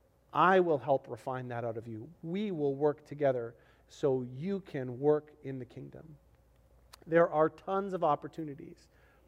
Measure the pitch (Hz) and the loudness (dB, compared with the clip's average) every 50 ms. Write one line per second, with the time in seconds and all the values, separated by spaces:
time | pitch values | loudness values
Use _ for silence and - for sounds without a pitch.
0 | _ _ _ _ _ _ - 143 160 180 190 190 180 170 156 135 127 147 139 131 | _ _ _ _ _ _ 2 4 6 6 6 6 6 4 2 0 2 2 0 0
1 | - - 123 113 - 135 127 127 123 123 120 117 117 117 113 113 113 120 113 107 | 0 -4 -12 -10 -8 -6 -6 -6 -6 -6 -6 -6 -4 -6 -6 -8 -10 -10 -12 -12
2 | 117 156 170 _ - 165 170 196 214 208 185 156 147 143 139 135 151 147 143 - | -14 -16 -16 _ -10 -6 -4 -4 -4 -4 -2 -2 0 -2 0 2 0 0 0 -2
3 | - - 147 147 147 135 131 123 117 113 117 _ _ _ _ _ _ _ - - | -6 -14 -4 0 2 2 2 0 -2 -8 -10 _ _ _ _ _ _ _ -6 -2
4 | - 143 131 131 123 123 127 127 156 190 196 196 180 - - 143 127 127 123 120 | 0 2 2 0 -2 -6 -8 -8 -6 -4 -4 -4 -6 -8 -8 -8 -6 -6 -6 0
5 | 139 147 151 151 151 - - - - 135 135 131 123 120 - 135 143 139 - - | 2 2 2 2 0 -6 -16 -16 -12 -10 -10 -10 -10 -12 -14 -16 -16 -16 -18 -20
6 | - 160 147 - _ _ _ _ _ _ _ _ _ _ _ _ _ _ - - | -20 -20 -20 -20 _ _ _ _ _ _ _ _ _ _ _ _ _ _ -20 -20
7 | - - 160 165 170 170 151 151 160 160 156 - - - 190 196 196 202 185 175 | -6 2 4 4 4 4 4 2 2 2 0 -4 -8 -4 -4 -4 -2 -4 -4 -2
8 | 170 156 147 143 - 147 - - 160 151 135 135 - - 175 - _ _ _ _ | 0 2 0 0 -2 -8 -12 -10 -10 -10 -12 -14 -16 -18 -20 -20 _ _ _ _
9 | _ _ _ _ _ | _ _ _ _ _